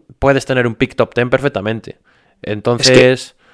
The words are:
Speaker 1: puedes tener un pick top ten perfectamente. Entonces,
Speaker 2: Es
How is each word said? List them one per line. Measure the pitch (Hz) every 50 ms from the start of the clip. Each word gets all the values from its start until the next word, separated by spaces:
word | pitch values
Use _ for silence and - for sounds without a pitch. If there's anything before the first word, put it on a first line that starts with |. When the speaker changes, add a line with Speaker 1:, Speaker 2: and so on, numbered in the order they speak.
| _ _ - -
Speaker 1:
puedes | - 139 139 131 -
tener | - 131 127 120
un | 120 110
pick | - 135 123 -
top | - 117 - -
ten | 117 123 123
perfectamente. | 135 127 135 143 - 98 98 110 113 110 - - - _ _ _ _ _ _ _ _ _ -
Entonces, | - 107 104 - 120 120 117 - 131
Speaker 2:
Es | 127 127 127 127 127 127 - - _ _ _ _